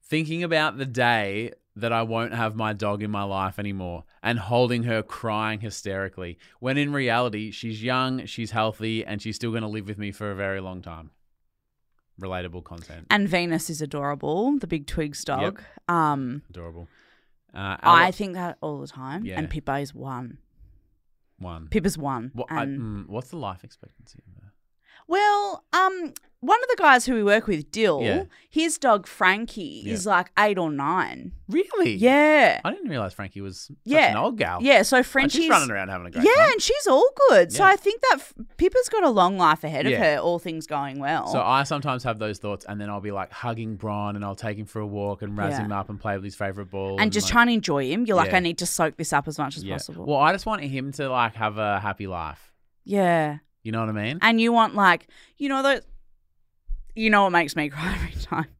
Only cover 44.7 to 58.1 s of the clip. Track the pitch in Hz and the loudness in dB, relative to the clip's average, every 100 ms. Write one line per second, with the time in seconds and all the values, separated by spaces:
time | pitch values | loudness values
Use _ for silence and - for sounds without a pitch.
44.7 | 113 104 104 101 98 104 104 101 139 104 | -10 -8 -6 -6 -6 -8 -4 -4 -2 -4
45.7 | 101 98 104 107 101 98 - 98 98 95 | -4 -6 -8 -6 -6 -6 -6 -6 -6 -10
46.7 | 98 95 98 214 208 - 240 240 226 202 | -6 -4 0 0 0 4 6 6 4 0
47.7 | 143 131 180 233 185 165 185 175 170 175 | 0 0 -2 2 2 4 2 0 -4 -6
48.7 | - 160 - 160 143 143 151 139 151 190 | 0 -2 -2 -2 -2 -2 -6 -8 -6 -8
49.7 | 139 - 165 - 143 151 190 220 214 143 | -8 -10 -10 -2 2 4 2 -2 -4 -4
50.7 | 135 139 135 139 127 117 110 110 104 104 | -6 -6 -4 -2 0 0 0 -4 0 0
51.7 | 98 101 98 98 87 78 78 - _ _ | 0 -2 -6 -8 -6 -8 -12 -20 _ _
52.7 | _ - 202 185 170 151 147 _ _ 110 | _ -2 2 4 2 0 -4 _ _ -6
53.7 | 113 110 107 107 160 220 226 226 233 220 | -4 -4 -2 -4 2 4 6 4 4 2
54.7 | 208 190 170 _ - _ _ 285 269 269 | 4 4 4 _ -20 _ _ -2 0 2
55.7 | 269 - - - _ _ _ _ _ - | 0 -4 -20 -20 _ _ _ _ _ -8
56.7 | - - - 220 208 196 175 147 165 147 | -8 -6 0 4 4 6 4 2 -2 -4
57.7 | 143 170 190 - | -4 -4 -4 -4